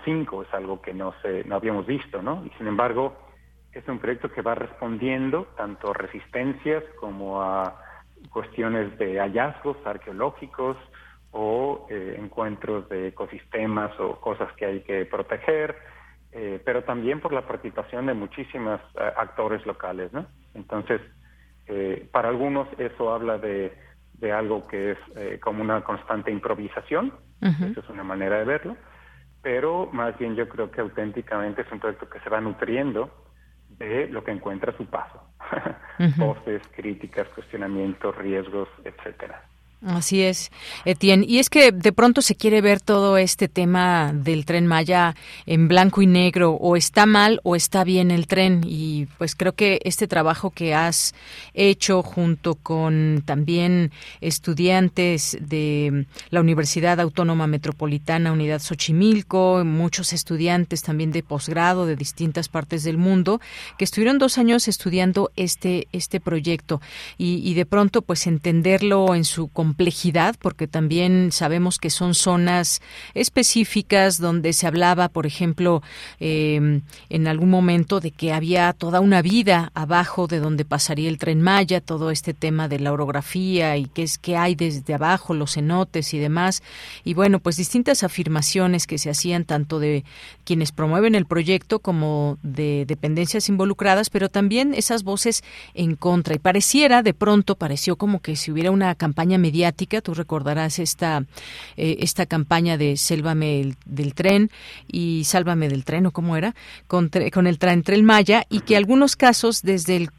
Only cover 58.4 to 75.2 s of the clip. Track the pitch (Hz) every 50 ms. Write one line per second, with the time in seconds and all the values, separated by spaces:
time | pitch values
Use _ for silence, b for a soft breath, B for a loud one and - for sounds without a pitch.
58.4 | 151 151 151 151 147 - 165 139 - - 156 165 196 214 220 208 190 - - 190
59.4 | 185 185 185 180 175 165 156 160 170 170 156 - 175 - 175 165 - - 170 156
60.4 | 165 175 175 175 175 - 170 151 - - 156 151 160 160 151 165 156 - 147 143
61.4 | - - 160 165 170 180 185 185 180 165 156 135 139 - - - 165 160 147 170
62.4 | 165 - - 165 151 151 170 165 151 170 160 170 175 190 190 185 175 185 208 240
63.4 | B B B B B B B - 190 185 - 208 220 240 277 277 277 262 - 262
64.4 | 233 233 233 240 - 233 190 - - 190 170 185 185 190 180 202 202 - - -
65.4 | 185 170 - - - 185 180 175 - - - 180 - - - 185 - 180 170 160
66.4 | 143 170 165 151 - - 160 143 B B B B B B B - 175 175 175 170
67.4 | - 185 170 170 175 - 202 202 202 196 - 233 - - 175 - - 175 165 151
68.4 | - 175 165 165 165 185 190 190 196 208 196 196 190 185 180 170 160 - - 165
69.4 | 165 147 - - 165 160 143 - 185 175 - - - 180 156 170 165 202 233 -
70.4 | - 185 151 - 160 147 - 160 156 151 156 170 180 180 185 185 180 175 - -
71.4 | 170 147 160 175 180 180 175 - - 165 - - 180 180 175 - - 190 180 175
72.4 | 175 175 175 180 175 170 - B B B B B B B B - - - - 262
73.4 | 233 202 - 233 220 - - 214 190 - 208 196 190 196 180 165 170 170 170 170
74.4 | 156 165 165 - 180 170 147 170 175 175 180 170 180 175 - 170